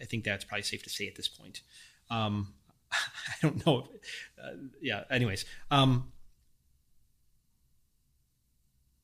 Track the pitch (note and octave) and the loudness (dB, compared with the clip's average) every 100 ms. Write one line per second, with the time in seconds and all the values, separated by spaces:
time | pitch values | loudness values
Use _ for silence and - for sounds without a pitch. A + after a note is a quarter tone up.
0 | B2 A2+ G#2 G2 - G#2 G#2 G#2 - - | -6 -4 -2 -2 -4 -4 -2 -4 -6 -6
1 | G2+ - - - G2+ - - - - _ | -6 -4 -8 -8 -18 -18 -18 -20 -20 _
2 | - A#2 G#2+ G#2 G2 - _ _ _ - | -4 0 2 0 -2 -8 _ _ _ -2
3 | - - - - D#3 - - B2+ - - | -2 -6 -8 0 2 4 4 4 2 -12
4 | - - - - - - C3+ - C#3 G#2 | -12 -12 -12 -14 -12 -12 -14 -6 -2 -2
5 | - C3 A#2+ F#2+ - - - C#3+ C3+ B2+ | 0 2 4 0 -4 -10 2 6 8 6
6 | - - - _ _ _ _ _ _ _ | 2 -8 -20 _ _ _ _ _ _ _
7 | _ _ _ _ _ _ _ _ _ _ | _ _ _ _ _ _ _ _ _ _
8 | _ _ _ _ _ _ _ _ _ _ | _ _ _ _ _ _ _ _ _ _